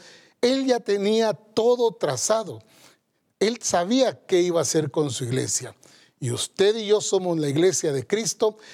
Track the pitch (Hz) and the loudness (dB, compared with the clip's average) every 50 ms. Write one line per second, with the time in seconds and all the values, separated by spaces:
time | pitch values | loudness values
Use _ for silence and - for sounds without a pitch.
0 | - - - - _ _ _ _ - 240 262 269 262 269 247 233 - - 202 202 | -20 -20 -20 -20 _ _ _ _ 0 0 2 2 2 0 0 0 0 -2 -2 0
1 | 196 208 220 226 226 214 202 - - _ - 233 220 240 247 240 240 226 - - | 2 2 2 2 2 0 0 -4 -8 _ -2 0 2 2 2 2 2 -2 -2 -2
2 | - 151 131 120 - - 214 220 220 170 117 110 - _ _ _ - - _ _ | -4 -4 -2 -2 0 0 0 0 -2 -6 -12 -16 -16 _ _ _ -20 -20 _ _
3 | _ _ _ _ _ _ _ - 190 214 240 233 - - - 175 175 190 240 269 | _ _ _ _ _ _ _ -2 -2 -2 -2 -4 -4 -2 0 0 0 2 2 2
4 | 262 214 139 - _ - 190 175 180 175 170 170 147 - - 160 151 143 - 160 | 2 2 -2 -6 _ 0 2 2 4 2 0 0 0 0 0 0 0 0 -2 -2
5 | 151 143 120 - 131 117 127 131 120 110 - - 123 - - _ _ - - _ | -2 -2 -4 -6 -6 -4 -2 -2 -2 -2 -4 -6 -6 -8 -18 _ _ -20 -20 _
6 | _ _ _ - 147 120 120 113 - - _ - 190 202 220 233 214 202 214 208 | _ _ _ -8 -6 -4 -4 -4 -6 -4 _ 2 2 2 2 0 0 0 0 0
7 | - - 202 190 180 180 170 160 147 143 135 156 175 190 170 - - 160 139 135 | 0 0 -2 0 0 0 -2 -2 -2 -2 0 2 2 2 2 0 -2 -2 -2 -4
8 | 113 - 202 214 226 175 - - - - 214 - - - | -4 -2 -4 -2 -2 -4 -2 0 -2 -2 -2 -4 -14 -20